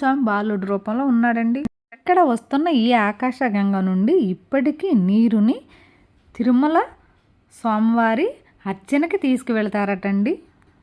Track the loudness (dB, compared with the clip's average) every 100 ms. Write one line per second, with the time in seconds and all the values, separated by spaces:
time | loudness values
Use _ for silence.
0 | 0 0 0 0 -2 -4 -2 -4 -4 -2
1 | 0 2 2 0 0 -2 -6 _ _ -12
2 | 0 2 2 0 -2 -2 0 2 2 2
3 | 0 -2 -6 -2 -2 0 0 0 0 0
4 | 2 2 0 -4 _ -2 -2 -2 0 0
5 | 2 2 2 2 0 -2 -8 -20 _ _
6 | _ _ _ -4 0 2 2 0 -2 -10
7 | _ _ _ _ _ -8 -4 0 2 2
8 | 0 0 -2 -6 _ _ -10 -10 -2 -2
9 | 0 -2 0 -2 -2 -2 -2 -2 -4 -4
10 | -2 -2 -2 -4 -10 _ _ _